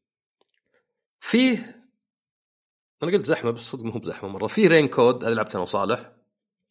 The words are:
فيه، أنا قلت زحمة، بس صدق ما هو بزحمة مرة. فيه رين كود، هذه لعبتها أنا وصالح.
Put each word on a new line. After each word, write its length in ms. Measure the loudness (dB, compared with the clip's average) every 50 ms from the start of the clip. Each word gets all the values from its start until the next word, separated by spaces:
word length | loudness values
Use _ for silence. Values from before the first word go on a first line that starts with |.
| _ _ _ _ _ _ _ _ _ _ _ _ _ _ _ _ _ _ _ _ _ _ _ _
فيه، 640 | -8 0 2 4 4 4 2 0 -4 -12 -20 _ _ _ _ _ _ _ _ _ _ _ _ _ _ _ _ _ _ _ _ _ _ _ _ _ -4
أنا 100 | 0 0
قلت 140 | 0 0
زحمة، 240 | 0 -2 0 0 -4
بس 100 | -4 -4
صدق 240 | -8 -10 -10 -8 -8
ما 100 | -8 -8
هو 40 | -6
بزحمة 300 | -8 -8 -10 -10 -10 -10
مرة. 180 | -8 -6 -6
فيه 220 | -4 0 4 4 6
رين 200 | 6 6 4 4
كود، 360 | 2 4 4 4 4 2 -2
هذه 100 | -2 -2
لعبتها 200 | -2 -2 -4 -4
أنا 80 | -6 -6
وصالح. 500 | -4 -4 -4 -2 -2 -2 -4 -4 -16 _ _ _ _ _ _ _ _ _ _ _ _